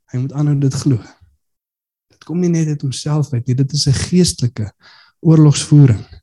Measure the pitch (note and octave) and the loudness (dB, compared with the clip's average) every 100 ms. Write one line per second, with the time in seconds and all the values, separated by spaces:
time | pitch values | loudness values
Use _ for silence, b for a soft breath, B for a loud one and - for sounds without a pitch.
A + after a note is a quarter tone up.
0 | _ B2+ C3 C3 D3 C#3+ C#3 C3+ D3+ A#2+ | _ -8 -6 -4 -2 0 -2 -2 -2 -2
1 | - _ _ _ _ _ _ _ _ _ | -4 _ _ _ _ _ _ _ _ _
2 | _ _ - E3 F3+ E3 D#3 D3 C#3 - | _ _ -10 -4 -2 0 -2 -4 -6 -8
3 | D3+ D3+ C#3 A#2+ A#2+ B2+ C#3 D3 D3 - | -4 -4 -4 -4 -4 -2 -2 -2 -2 -2
4 | - F3+ F3 - A#2+ - G#2 b b b | 0 0 0 -2 -6 -6 -10 b b b
5 | b _ D#3+ D#3+ D3+ C#3+ - D3 C#3 A2 | b _ 2 4 4 2 2 6 6 2
6 | - - | -6 -20